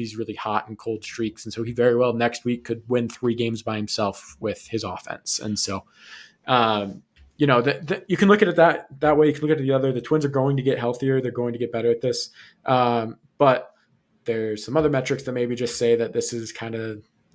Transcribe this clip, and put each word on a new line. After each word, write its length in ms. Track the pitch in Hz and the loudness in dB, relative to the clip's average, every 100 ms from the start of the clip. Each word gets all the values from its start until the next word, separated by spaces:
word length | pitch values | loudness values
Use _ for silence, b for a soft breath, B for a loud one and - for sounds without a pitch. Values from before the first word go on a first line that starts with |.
these 120 | 113 107 | -8 -8
really 200 | 110 104 | -8 -8
hot 320 | 110 107 - | -4 -2 -4
and 100 | 107 | -10
cold 260 | - 110 | -8 -8
streaks. 400 | - - 110 107 | -8 -6 -6 -6
And 80 | 110 | -10
so 120 | 113 | -8
he 80 | 113 | -4
very 240 | 120 123 120 | 2 4 4
well 180 | 123 | 2
next 320 | 117 120 - 120 | 2 0 0 -4
week 200 | 120 - | -4 -4
could 180 | 113 110 | -8 -2
win 220 | 123 117 | -2 -2
three 240 | - 123 | -2 -2
games 300 | 117 117 113 | 0 -2 -4
by 140 | - 107 | -6 -4
himself 600 | 107 - 104 95 - - | -4 -2 -2 -4 -12 -8
with 280 | 110 98 - | -6 -6 -6
his 160 | 113 | -6
offense. 560 | 101 90 - - - - | -6 -10 -12 -10 -6 -6
And 180 | 107 104 | -4 -4
so, 280 | - 98 - B B B B B - | -4 -6 -10 B B B B B 0
um, 560 | 127 113 107 98 95 - _ - - | 2 4 2 -2 -8 -18 _ -14 0
you 120 | 143 | 4
know, 140 | 123 | 4
the, 160 | 123 - | 4 0
the, 220 | 147 190 - | -2 -6 -2
you 80 | 175 | 2
can 120 | 196 | 6
look 160 | 208 | 6
at 40 | 202 | 4
it 100 | 165 | 6
that, 300 | 165 147 - 135 | 4 4 -4 -2
that 180 | 151 151 | 2 4
way. 80 | 151 | 4
You 80 | |
can 80 | 143 | 2
look 80 | 151 | 0
at 100 | 156 | 0
it 40 | |
the 80 | 135 | 2
other. 200 | 135 135 | 2 2
The 100 | 120 | -2
Twins 220 | - 156 | 0 0
are 60 | 143 | 2
going 280 | 135 135 139 | 0 2 2
to 40 | |
get 140 | 127 131 | 2 0
healthier. 420 | 120 123 135 135 | 0 -2 0 0
They're 120 | 127 | 0
going 220 | 120 120 | -2 -4
to 60 | 117 | -2
get 120 | 120 | -4
better 180 | 117 117 | -2 0
at 120 | 117 | 2
this. 280 | 127 120 - B B B | 0 -2 -6 B B B
Um, 540 | - 127 123 117 113 - _ - | 0 2 2 0 -2 -8 _ 2
but 340 | 139 131 - _ _ _ _ _ - | 4 4 0 _ _ _ _ _ -6
there's 380 | 113 110 107 | -2 -2 -4
some 140 | - 143 | -2 2
other 120 | 151 | 2
metrics 340 | 135 131 139 | 2 -2 -4
that 80 | - | -4
maybe 240 | 123 123 120 | -2 -2 -2
just 240 | 120 - | -4 0
say 160 | 120 117 | 2 2
that 180 | 113 | 2
this 180 | 117 117 | -2 -4
is 200 | 120 110 | -4 -8
kinda 460 | - 113 113 113 107 - _ _ | -10 -8 -8 -8 -10 -14 _ _